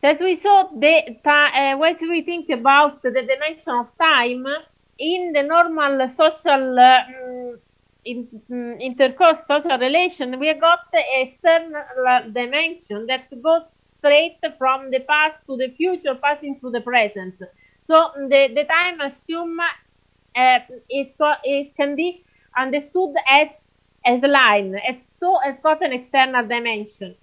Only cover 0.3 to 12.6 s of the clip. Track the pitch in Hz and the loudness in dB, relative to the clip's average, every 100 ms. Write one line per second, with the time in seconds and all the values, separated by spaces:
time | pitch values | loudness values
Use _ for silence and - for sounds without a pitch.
0.3 | 349 403 403 381 285 285 320 - 233 - | 0 4 4 4 0 4 4 2 -6 2
1.3 | 294 294 262 277 269 320 339 330 339 320 | 4 4 2 0 2 0 0 -4 -4 -4
2.3 | 349 311 262 240 277 294 285 254 240 233 | -8 -6 -2 4 4 4 0 -4 -4 -4
3.3 | 269 302 320 - 247 233 _ 330 285 240 | -4 -4 -8 -6 -6 -6 _ 2 2 0
4.3 | 247 262 302 311 _ _ _ 294 359 359 | -4 -6 -8 -10 _ _ _ -4 -4 -2
5.3 | 302 277 330 339 320 285 277 262 262 311 | -2 0 2 2 0 -2 0 -2 2 0
6.3 | 311 330 277 262 254 254 254 254 262 254 | 2 0 0 2 6 8 8 2 -14 -14
7.3 | 247 247 233 _ _ _ _ - 247 240 | -12 -14 -16 _ _ _ _ -12 -12 -12
8.3 | 220 _ 247 240 240 262 247 262 254 349 | -16 _ -12 -10 -10 -12 0 0 4 2
9.3 | 320 - 285 311 262 254 311 359 349 254 | 2 0 -2 0 -2 0 0 0 -4 -8
10.3 | 254 294 302 330 349 - 339 240 262 254 | -4 -4 0 2 2 0 -4 0 -2 -4
11.3 | _ 349 330 330 302 285 254 254 247 226 | _ 2 2 0 -12 -10 -4 0 0 0
12.3 | 214 240 277 | -8 -4 -4